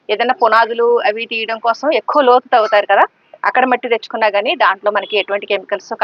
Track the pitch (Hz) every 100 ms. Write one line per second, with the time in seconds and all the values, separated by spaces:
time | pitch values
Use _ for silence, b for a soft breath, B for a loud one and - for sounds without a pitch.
0 | - 208 240 247 220 220 226 233 233 233
1 | 208 220 233 226 220 226 233 226 285 330
2 | - 294 254 247 - 247 214 208 202 202
3 | 381 _ B B 196 233 254 247 240 226
4 | - 226 214 202 226 311 202 196 208 208
5 | 185 208 190 202 202 196 185 196 - 233